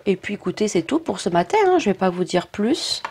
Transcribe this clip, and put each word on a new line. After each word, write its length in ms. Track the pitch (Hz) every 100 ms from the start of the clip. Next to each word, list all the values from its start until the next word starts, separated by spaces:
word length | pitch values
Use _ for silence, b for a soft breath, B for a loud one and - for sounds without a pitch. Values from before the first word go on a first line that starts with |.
| 202
et 100 | 185
puis 180 | - 202
écoutez, 320 | 180 180 214
c'est 160 | 175
tout 160 | 165 320
pour 200 | 285 190
ce 100 | 190
matin, 280 | 175 175 440 381
hein. 140 | 359
Je 60 | 208
vais 100 | 185
pas 140 | 190
vous 140 | 175
dire 220 | 170 175 -
plus. 560 | - 220 339 - - -